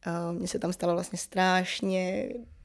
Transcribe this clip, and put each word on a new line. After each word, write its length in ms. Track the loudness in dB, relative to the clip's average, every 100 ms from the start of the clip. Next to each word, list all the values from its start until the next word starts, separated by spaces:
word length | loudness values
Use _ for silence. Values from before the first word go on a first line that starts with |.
| -4
Eh, 280 | -4 -2
mně 140 | -2 -2
se 120 | -2
tam 140 | -2
stala 200 | 0 0
vlastně 260 | 0 -2 -6
strašně 1080 | -4 2 4 4 2 -2 0 0 0 -2 -4 -6 -12 -20